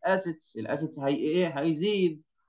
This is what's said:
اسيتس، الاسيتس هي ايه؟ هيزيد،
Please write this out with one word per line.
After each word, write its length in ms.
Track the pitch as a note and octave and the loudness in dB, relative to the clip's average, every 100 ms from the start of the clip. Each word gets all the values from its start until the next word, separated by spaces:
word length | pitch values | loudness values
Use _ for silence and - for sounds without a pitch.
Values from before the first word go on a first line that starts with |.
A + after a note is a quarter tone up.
| F3 | 0
اسيتس، 520 | F#3+ F3+ D#3+ - A2+ | 2 0 -6 -10 -10
الاسيتس 420 | - D3 D#3 - | -4 -4 -4 -2
هي 180 | C#3 D3 | 0 0
ايه؟ 300 | D3+ E3+ F3 C#3 | 2 2 0 0
هيزيد، 640 | D#3+ D3+ G3 G#3 F3 D#3 - _ | 0 0 2 2 2 0 -10 _